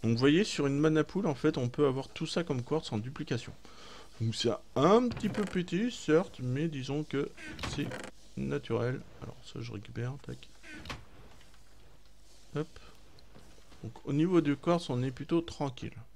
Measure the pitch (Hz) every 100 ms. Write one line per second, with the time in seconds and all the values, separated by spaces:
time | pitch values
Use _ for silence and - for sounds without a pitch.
0 | 113 117 135 160 214 - 143 139 156 156
1 | 147 185 202 135 151 156 123 123 147 131
2 | 131 - 165 - 170 131 117 151 - 110
3 | 117 147 151 127 - - - - - -
4 | - - 113 107 117 104 - - 147 220
5 | 247 - 214 - 196 185 175 170 240 -
6 | - 156 190 - 123 131 165 147 131 143
7 | 151 135 147 - - - 120 - 143 -
8 | - - - - 135 143 - 113 117 127
9 | - - - - - - 117 107 107 117
10 | 120 139 - 127 - - - 311 - -
11 | - - - - - - - - - -
12 | - - - - - 147 156 - - -
13 | - - - - - - - - 113 -
14 | - 143 170 180 143 143 - 170 - 123
15 | 131 131 139 170 165 - 143 127 - -
16 | -